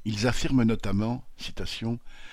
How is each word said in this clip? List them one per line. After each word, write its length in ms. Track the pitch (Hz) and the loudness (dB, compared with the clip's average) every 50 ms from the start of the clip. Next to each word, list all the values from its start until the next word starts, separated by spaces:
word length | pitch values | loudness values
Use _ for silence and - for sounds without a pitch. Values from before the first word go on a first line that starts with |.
| - | -6
Ils 220 | 107 110 101 107 | -4 -2 2 2
affirment 380 | 123 123 - - 156 139 127 117 | 2 2 2 2 4 6 6 6
notamment, 600 | 110 113 104 - 104 101 101 107 113 120 127 - - - | 6 4 2 0 0 2 2 2 0 -2 -4 -8 -12 -12
citation, « 640 | - - - - - 104 92 - - 113 113 117 117 - - - - - - | -10 -10 -8 -6 -6 -6 -6 -6 -4 -4 -4 -4 -4 -6 -10 -14 -12 -14 -14